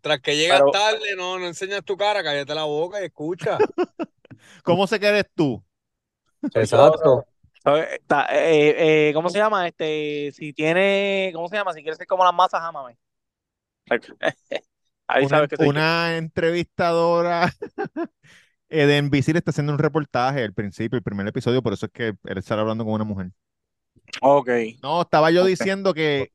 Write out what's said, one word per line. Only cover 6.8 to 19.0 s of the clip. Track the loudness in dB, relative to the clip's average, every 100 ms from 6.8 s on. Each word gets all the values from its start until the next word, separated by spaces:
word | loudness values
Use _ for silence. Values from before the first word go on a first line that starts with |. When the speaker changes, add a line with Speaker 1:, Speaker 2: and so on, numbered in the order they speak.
| 6
Speaker 1:
Exacto. | 6 4 2 0 _ _ _
Speaker 2:
soy, | 0 0
soy, | 0 -8 -2
ta-, | 0 2
eh, | 2 4 4 4 4 4 4 2
eh, |
¿cómo | 0 -2
se | 0
llama? | 0 0 -4
Este, | -6 -6 -4 -6 -6 -8
si | -10 -12
tiene, | -4 0 2 2 2 0 -2 -4
¿cómo | -6 -8
se | -6
llama? | -6
Si | -6
quieres | -10 -10
ser | -4
como | 2
las | 4
masas, | 4 2 0
ámame. | -6 -10 -14 -20 _ _ _ _ _ _ _ _ _
<laughs> | -4 -4 -6 -4 -4 _ -12 -12 _ _ _ -2
Ahí | 0 2
Speaker 3:
Una, |
Speaker 2:
sabes | 2 2
que | 2
soy | 0
yo. | 2
Speaker 3:
una | 0 0 0 -4
entrevistadora, | -6 -2 0 0 -4 -2 0 2 2 2 0 0 -2 -2
<laughs> | -12 -10 -8 -8 -10 _ _ -20 _ _ _
eh, | 2 4
de |
N | 4